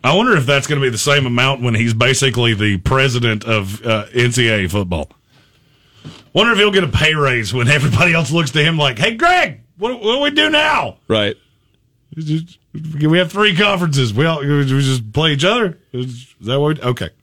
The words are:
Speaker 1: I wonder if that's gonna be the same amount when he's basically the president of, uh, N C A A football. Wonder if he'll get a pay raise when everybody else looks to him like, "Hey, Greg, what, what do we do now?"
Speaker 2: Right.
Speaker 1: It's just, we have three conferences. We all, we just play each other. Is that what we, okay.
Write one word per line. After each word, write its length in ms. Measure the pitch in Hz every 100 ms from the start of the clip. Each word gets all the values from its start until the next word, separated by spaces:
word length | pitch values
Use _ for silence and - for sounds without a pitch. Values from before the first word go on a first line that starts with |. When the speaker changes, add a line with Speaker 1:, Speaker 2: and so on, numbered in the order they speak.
Speaker 1:
I 100 | 123 175
wonder 180 | 240 190
if 100 | 123
that's 220 | 139 135
gonna 140 | 147
be 80 | 135
the 80 | 113
same 280 | 147 143 131
amount 360 | 120 131 135
when 140 | 123 110
he's 180 | 117
basically 600 | 113 123 131 135 117 120
the 240 | 107 104 98
president 680 | - 135 135 120 117 107 107
of, 360 | 110 98 104 117
uh, 220 | 110 104
N 200 | 123 120
C 160 | 117 117
A 160 | 107 92
A 20 |
football. 420 | 101 92 85 - _ _ _ _ _ _ _ _ _ - - _
Wonder 180 | 165 233
if 60 | 214
he'll 140 | 208
get 100 | 196
a 60 | 170
pay 260 | - 156 156
raise 380 | 139 120 104
when 160 | 123 120
everybody 440 | 147 147 101 -
else 180 | 165 156
looks 180 | 160 147
to 100 | 156
him 160 | 151 165
like, 220 | 143 123
"Hey, 160 | 202 226
Greg, 460 | 339 359 277 143 _ _
what, 160 | 214 247
what 140 | 202 254
do 40 |
we 120 | 285
do 180 | 285 302
now?" 480 | 302 311 294 131 - _
Speaker 2:
Right. 300 | 110 104 - _ _ _ _ _ _ _ 160
Speaker 1:
It's 80 | 156
just, 340 | 156 170 - _ 156 156 143
we 160 | 151 170
have 120 | 175
three 240 | 196 208 170
conferences. 580 | 208 196 175 139 123
We 120 | 104 160
all, 160 | 160
we 240 | 143 147 139
just 480 | 131 139 131 110
play 180 | 123 160
each 140 | 143 170
other. 340 | 247 202 156 _
Is 340 | 127 127 120 131 _
that 180 | 101 139
what 200 | 147 151
we, 40 |
okay. 280 | 123 123 87 _